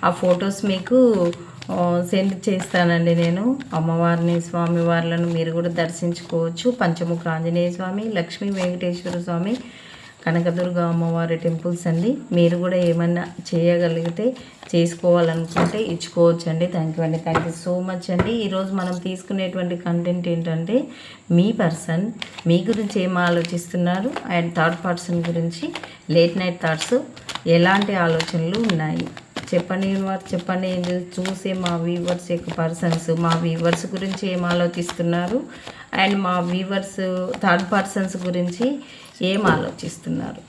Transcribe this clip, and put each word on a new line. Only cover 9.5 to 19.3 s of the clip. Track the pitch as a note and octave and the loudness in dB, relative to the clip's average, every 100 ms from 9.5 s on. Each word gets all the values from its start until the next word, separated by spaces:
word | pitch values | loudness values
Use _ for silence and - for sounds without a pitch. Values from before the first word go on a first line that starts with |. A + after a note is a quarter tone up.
| B3+ - - - - - - - | -4 -6 -18 -20 -20 -20 -8 -2
కనకదుర్గ | E3+ F3 E3+ F3+ F3 | 0 2 0 0 0
అమ్మవారి | E3+ E3+ E3+ E3 E3 E3 | 0 2 2 0 0 0
టెంపుల్స్ | E3 E3 F3 F3 F3 | 0 -2 -2 -2 0
అండి. | E3 G3 C#4 - | 0 2 0 0
మీరు | F3 E3+ F3 | 4 4 4
కూడా | F3+ F#3 | 0 2
ఏమన్నా | F3 E3+ E3+ F3 F3 - - E3+ | 2 4 2 0 -4 -10 -4 2
చేయగలిగితే, | E3+ F3 F3 E3 E3+ E3+ A3+ B3+ - - - E3+ | 4 4 2 0 -2 0 -2 -2 -12 -20 -2 2
చేసుకోవాలనుకుంటే | E3+ E3+ F3+ F3 E3 E3 E3 E3+ E3+ G#3+ | 2 2 4 6 4 0 -2 0 0 0
ఇచ్చుకోవచ్చు | A3 E3+ - - E3+ E3+ E3+ | -2 -4 -4 4 4 4 0
అండి. | D#3+ F3 | 0 0
Thank | F3+ D#3+ | 0 -2
you | D#3 | 0
అండి. | D#3+ D#3+ | 0 0
Thank | E3 E3 | 0 0
you | E3+ D#3+ F#3 | 0 -6 -4
so | F3+ F#3 | -2 -2
much | F3+ - | -6 -2
అండి. | F3+ F3 | 0 0
ఈరోజు | A#3 G3+ F#3 F#3+ | 0 0 -2 -2
మనం | F#3+ F3+ F3+ | -2 -2 -4
తీసుకునేటువంటి | F#3 F#3 - | -6 -8 -6